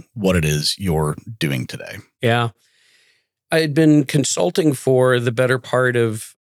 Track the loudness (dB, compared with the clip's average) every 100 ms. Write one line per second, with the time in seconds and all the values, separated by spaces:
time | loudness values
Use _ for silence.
0 | -12 -4 0 0 0 -2 -4 -4 -2 -2
1 | -2 -6 -12 -6 -4 -4 -6 -12 -14 -18
2 | -20 _ -2 0 -2 -6 _ _ _ _
3 | _ _ _ _ _ -2 0 4 4 4
4 | 4 -2 -2 -2 -2 0 0 0 0 2
5 | 4 2 0 0 0 0 -2 0 0 2
6 | 0 -2 -10 -20